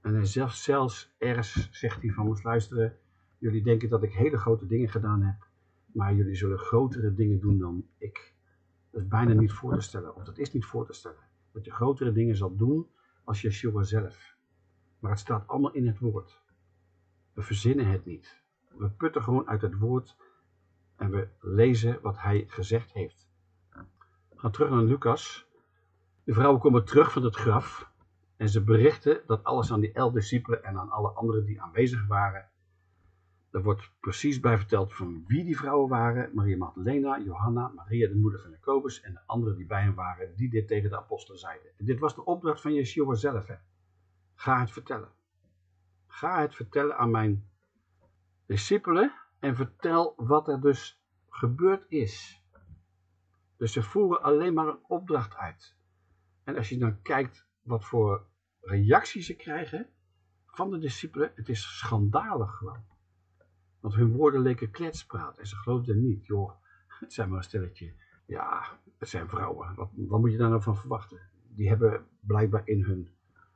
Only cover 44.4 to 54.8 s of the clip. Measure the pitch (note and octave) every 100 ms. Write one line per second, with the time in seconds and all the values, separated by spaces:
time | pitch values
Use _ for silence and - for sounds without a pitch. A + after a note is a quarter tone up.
44.4 | - B2+ A#2+ - - A2+ G2+ _ _ _
45.4 | _ _ _ _ _ _ _ - D#3 F3+
46.4 | D3 - A2+ D3 D3 D3+ A#2+ A2+ G#2+ G2+
47.4 | - _ _ _ _ _ _ _ _ _
48.4 | _ G2+ - G#3 F3 F3 C4+ - - _
49.4 | C#3 B2 C3 _ E3+ E3 E3+ - A#2 D3+
50.4 | D3+ C#3 C#3+ C3+ - _ _ _ _ -
51.4 | A#2+ B2+ F3+ F#3+ - D#3 G2+ - - -
52.4 | _ _ - - _ _ _ _ _ _
53.4 | _ _ A2+ - A2 G3 G3 E3+ C#3 D3
54.4 | F3+ D#3+ D#3 C#3+